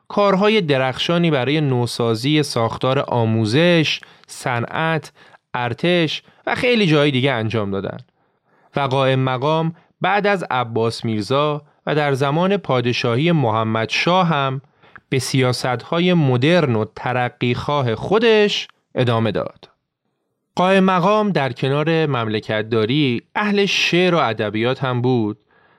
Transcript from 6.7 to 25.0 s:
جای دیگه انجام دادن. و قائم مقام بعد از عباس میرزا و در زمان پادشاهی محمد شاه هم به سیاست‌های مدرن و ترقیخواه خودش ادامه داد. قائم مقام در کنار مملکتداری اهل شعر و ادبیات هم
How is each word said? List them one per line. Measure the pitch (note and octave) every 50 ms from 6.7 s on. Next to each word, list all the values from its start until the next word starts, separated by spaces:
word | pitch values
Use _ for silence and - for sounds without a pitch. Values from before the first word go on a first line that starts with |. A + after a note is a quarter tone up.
| B3 A3+ G#3 E3
جای | D3+ D3+ C#3+ D3+
دیگه | C3+ B2+ B2 C#3+
انجام | C3+ A#2 A2 A2 G2 A2+ G#2 G2
دادن. | G2 G2 F#2+ - - - - _ _ _ _ _ _ _ _ _ _ _ _ _ _
و | D3+
قائم | C#3 C3+ B2+ C#3 C3+ C3 C3 C3
مقام | C3 C3 C3 B2 B2 D3+ D#3 D#3+ E3 E3 E3 - _ _ _ _
بعد | - F3+ G3 G#3 F#3 G3+
از | G3+ F#3+ - -
عباس | - B2+ B2 A2+ A2+ A#2 A2+ A#2 A2+ - -
میرزا | A#2 A2 G#2+ G#2 F#2 B2+ C#3 D3 D3+ D3 D3 D3 _ _ _ _
و | - D#3
در | D3 D3+ C#3+ C#3
زمان | B2+ D3 C#3 C#3+ D#3+ F3+ F#3+ G3+ G3
پادشاهی | G3 - C3+ B2+ B2 B2 A#2+ - - B2 A#2 A2+ D3+ E3+
محمد | F3 D#3+ C3+ A2+ G#2+ A2+ A2+ A2 A2 A2+ A2+ A2
شاه | - B2 - E3+ F3 F#3 F#3 E3+
هم | E3 C#3+ C#3 C3+ C3 C3+ - _ _ _ _ - _ - _ _
به | - C3+
سیاست‌های | A#2+ - - C3+ C3 B2+ B2 - - C3+ B2 A#2+ - - - E3+ F3 F3+ F3+
مدرن | E3+ D3+ C3+ B2+ B2 B2 D3+ F3 F3+ D#3 C#3 A#2
و | G#2+ G#2+ G#2 _
ترقیخواه | - - B2+ B2 B2 B2 B2 - _ - B2 B2 B2 - - C#3+ D3 C3+ A#2+ A2+
خودش | G#2+ B2 B2 F#3 A3 A#3+ A#3 A3 G#3+ G#3 G#3 G#3 - - - - _ _ _ _
ادامه | - B2+ A#2+ A#2+ A2+ A2+ A2
داد. | F#2 E2+ - - - _ - - _ _ _ _ _ _ _ _ _ _ _ _ _ _ _ _ _
قائم | - F3+ F#3 G3 G3 F#3+
مقام | F#3+ F#3 F3+ E3 G3 G#3+ G#3+ G#3+ G#3
در | F3+ D#3 C#3 C3
کنار | A#2+ - - C3+ C#3 D3 D3+ D#3 E3 D#3+ D#3+
مملکتداری | D3 C3+ B2 A#2 - G#2+ A2 - - A2 G#2+ G#2+ A2 A#2 A2+ A2 G#2+ B2+ D3+ D3+ C3+ A#2+ A2+ - _ _
اهل | - G#3 G#3 G3+ G3+ G3+
شعر | G3 - - - - - E3+ F3+ F#3 E3+
و | E3
ادبیات | C#3+ A#2 A2+ G#2 A2 G#2+ G#2 A2 A2+ A#2+ C3 - C#3
هم | C3 B2+ A#2+